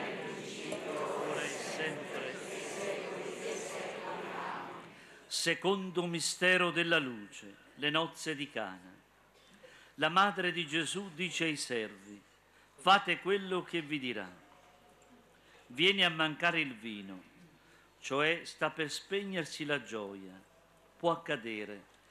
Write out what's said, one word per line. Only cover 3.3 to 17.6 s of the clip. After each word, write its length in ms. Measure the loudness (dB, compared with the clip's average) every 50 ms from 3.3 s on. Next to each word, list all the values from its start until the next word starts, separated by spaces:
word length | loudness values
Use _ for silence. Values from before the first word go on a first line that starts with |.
| -6 -6 -4 -4 -4 -4 -6 -6 -6 -6 -6 -6 -6 -6 -6 -6 -6 -6 -6 -6 -6 -6 -6 -4 -6 -6 -8 -10 -10 -12 -14 -16 -18 -18 -20 -20 -20 -20 -10
Secondo 800 | -4 -2 0 2 2 2 4 4 2 2 2 0 -2 -2 0 0
mistero 640 | 0 0 0 0 -2 0 4 6 8 8 8 6 4
della 260 | 4 2 4 4 4 4
luce, 580 | 4 2 -4 -8 -10 -12 -14 -16 -16 -16 -18 -20 -20 -20 -8
le 140 | -4 -2 0
nozze 460 | 2 2 0 0 -4 -6 -4 -4 -4
di 140 | -4 -4 -6
Cana. 440 | -4 -4 -4 -6 -8 -12 -16 -18 -20 -20 -20 _ _ _ _ _ _ -20 -20 -20 -20 -20 -20 -20 -20 -20 -20 -12 -4
La 140 | 0 2 4
madre 420 | 6 6 6 6 6 2 0 0
di 160 | 0 0 -2 0
Gesù 440 | 0 0 0 0 -2 -4 -6 -6 -4
dice 300 | -4 -4 -2 0 0 0
ai 100 | 0 0
servi: 680 | 0 -2 -2 -2 -2 -2 -2 -6 -12 -16 -16 -16 -16 -18 _ _ _ _ _ _ -20 -20 -20 _
"Fate 440 | 0 6 6 6 6 6 4 0 0
quello 420 | 2 0 0 0 0 0 -2 -2 -2
che 180 | -2 -2 -4
vi 180 | -2 -2 -4 -2
dirà." 300 | -2 -2 -4 -4 -6 -8 -10 -16 -20 -20 -20 -20 -20 -20 -20 -20 -20 -20 -20 -20 -20 -20 -20 -20 -20 -20 -20 -20 -20 -20 -20 -20 -20 -6
Viene 360 | 2 6 6 8 8 8 6
a 60 | 4
mancare 500 | 6 4 2 2 2 4 4 4 4 4
il 160 | 2 0 -2
vino, 480 | -6 -8 -6 -6 -6 -8 -10 -12 -14 -14 -18 -20 -20 -20 -20 -20 -20